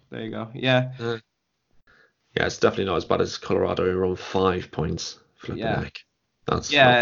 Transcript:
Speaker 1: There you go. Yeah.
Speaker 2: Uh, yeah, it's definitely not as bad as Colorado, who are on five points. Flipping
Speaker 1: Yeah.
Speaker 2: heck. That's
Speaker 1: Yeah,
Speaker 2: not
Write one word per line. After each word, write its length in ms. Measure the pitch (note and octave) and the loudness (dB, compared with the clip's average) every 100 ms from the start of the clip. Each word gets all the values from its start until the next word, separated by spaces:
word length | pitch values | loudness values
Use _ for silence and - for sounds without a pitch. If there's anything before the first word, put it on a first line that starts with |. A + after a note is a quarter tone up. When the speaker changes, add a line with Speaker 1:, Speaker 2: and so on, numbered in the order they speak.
| _ | _
Speaker 1:
There 120 | B2 | -12
you 100 | A2+ | -10
go. 180 | A2 A#2 | -8 -10
Yeah. 380 | A#2+ C3 B2+ B2+ B2+ | -4 2 2 2 -4
Speaker 2:
Uh, 180 | A#2 A2+ - _ _ _ _ _ _ _ _ _ _ - | -6 -6 -10 _ _ _ _ _ _ _ _ _ _ -2
yeah, 100 | - | -2
it's 100 | - | 2
definitely 280 | G#2+ G#2+ G2 | 0 0 -2
not 120 | E2 | -2
as 80 | - | 0
bad 160 | F#2 | 0
as 160 | F2+ - | -2 -6
Colorado, 520 | - G2 F2+ F2 F#2 | -4 0 0 0 -2
who 80 | F2+ | 0
are 60 | F#2 | -2
on 100 | F#2 | -4
five 560 | - F#2+ F#2+ F2+ - | -4 0 2 0 -4
points. 480 | - E2 E2+ - - _ _ | -6 -4 -4 -8 -14 _ _
Flipping 220 | - - | -12 -6
Speaker 1:
Yeah. 200 | A2+ A2 | -4 -4
Speaker 2:
heck. 160 | - - - _ _ _ - | -6 -12 -20 _ _ _ -4
That's 240 | - - | -2 2
Speaker 1:
Yeah, 140 | C#3+ B2+ | 6 8
Speaker 2:
not 100 | B2 | 8